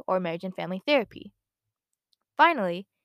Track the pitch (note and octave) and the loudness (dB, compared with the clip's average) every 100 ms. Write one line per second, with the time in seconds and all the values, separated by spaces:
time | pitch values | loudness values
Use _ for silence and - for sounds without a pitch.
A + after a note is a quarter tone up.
0 | - F#3+ F3 E3+ F#3+ F#3 E3+ F#3 - C#4+ | -2 -2 -2 -6 -8 -8 -8 -6 2 2
1 | G3+ - - _ _ _ _ _ _ _ | 0 -10 -20 _ _ _ _ _ _ _
2 | _ _ _ - D#4+ D4+ F#3 F3 G3 _ | _ _ _ 4 4 4 -2 -4 -10 _